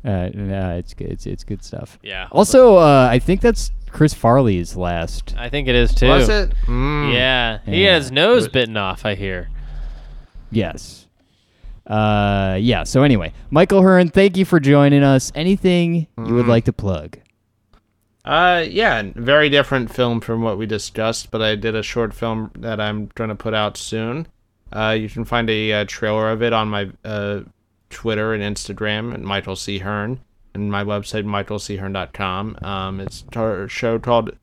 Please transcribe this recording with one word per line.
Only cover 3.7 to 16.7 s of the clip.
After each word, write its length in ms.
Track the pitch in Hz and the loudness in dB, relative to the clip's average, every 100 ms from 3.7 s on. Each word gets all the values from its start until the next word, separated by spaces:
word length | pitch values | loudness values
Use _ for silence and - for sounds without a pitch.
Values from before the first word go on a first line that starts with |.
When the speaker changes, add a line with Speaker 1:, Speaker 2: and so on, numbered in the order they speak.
| - - | -8 -12
Speaker 1:
Chris 240 | - 151 | 2 2
Farley's 640 | - 117 131 123 92 82 90 | 2 2 4 4 0 -4 -6
last. 580 | 90 85 82 - - - | -4 -4 -6 -8 -8 -8
Speaker 2:
I 120 | 120 | -6
think 180 | 143 131 | -4 0
it 80 | 123 | 2
is, 180 | 117 | 4
too. 140 | - 127 | 4 6
Speaker 3:
Was 220 | 139 185 | 6 4
it? 240 | 208 185 - 120 | 2 0 -2 -2
Mm. 460 | 123 135 147 143 | 0 0 -2 0
Speaker 2:
Yeah. 440 | 123 131 127 117 107 - | 0 0 0 -2 -4 -4
He 180 | 165 | 0
Speaker 1:
Yeah. 100 | 196 170 | 2 2
Speaker 2:
had 80 | |
his 80 | 135 | 0
nose 320 | 131 190 247 - | 0 4 4 2
Speaker 3:
Good. 80 | |
Speaker 2:
bitten 240 | 131 113 110 | 0 0 -2
off, 280 | 95 92 110 | -4 -4 -4
I 100 | 98 | -4
hear. 340 | 98 92 - - - - - - - - - - - | -6 -6 -8 -12 -12 -10 -12 -12 -18 -20 -20 -20 -6
Speaker 1:
Yes. 540 | 107 87 - - - _ _ _ _ _ _ - - - | -4 -4 -8 -18 -20 _ _ _ _ _ _ -20 -20 -4
Uh, 720 | 107 107 104 101 101 95 95 | 0 2 2 2 0 0 0
yeah. 220 | 117 101 78 | 0 0 0
So 180 | 127 | 4
anyway, 300 | 143 113 80 - - | 4 4 0 -12 0
Michael 300 | 143 185 196 | 2 4 6
Hearn, 260 | 185 185 175 | 6 6 4
thank 280 | 190 196 180 | 4 4 4
you 80 | 185 | 2
for 140 | 170 | 4
joining 420 | 139 143 143 143 | 6 6 6 6
us. 300 | 139 135 - 139 | 6 4 0 -4
Anything 720 | 170 196 185 175 170 170 156 - | 0 2 2 2 0 -2 -4 -8
you 160 | 113 120 | -2 0
would 100 | 120 | 4
Speaker 3:
Mm. 40 | |
Speaker 1:
like 160 | 117 | 2
to 80 | 117 | 2